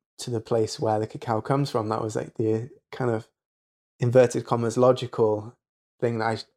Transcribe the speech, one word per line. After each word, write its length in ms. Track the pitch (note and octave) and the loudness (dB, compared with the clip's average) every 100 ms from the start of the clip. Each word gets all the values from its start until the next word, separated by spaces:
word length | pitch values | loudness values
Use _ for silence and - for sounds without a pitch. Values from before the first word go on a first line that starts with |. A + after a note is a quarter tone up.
| _ - | _ -14
to 100 | - | -8
the 80 | A2+ | -6
place 380 | - A#2 G#2+ - | -2 -2 -2 -2
where 200 | A2+ G#2+ | 0 0
the 60 | A2 | -2
cacao 340 | - - A2 | -8 -4 -4
comes 280 | - C#3 C#3 | 0 -2 0
from. 200 | A#2+ G#2+ | -2 -2
That 120 | A2 | -4
was, 140 | A2 B2 | -4 -6
like, 180 | - - | -8 -4
the 340 | A2 A2 B2 - - | 0 0 -4 -14 -16
kind 200 | - B2 | -6 -2
of 160 | A2 - _ _ _ _ _ _ - | -2 -6 _ _ _ _ _ _ -4
inverted 460 | B2 B2+ A#2+ B2 - | 4 6 6 4 -2
commas 320 | A#2+ A#2 A#2+ | -2 0 4
logical 760 | B2 C3 A#2+ - A2 G#2+ A2 - _ _ _ - | 4 4 0 0 2 0 -6 -18 _ _ _ -4
thing 180 | A#2+ A#2 | -2 0
that 80 | A2 | -2
I 100 | A2 | -4
sh-, 60 | - | -8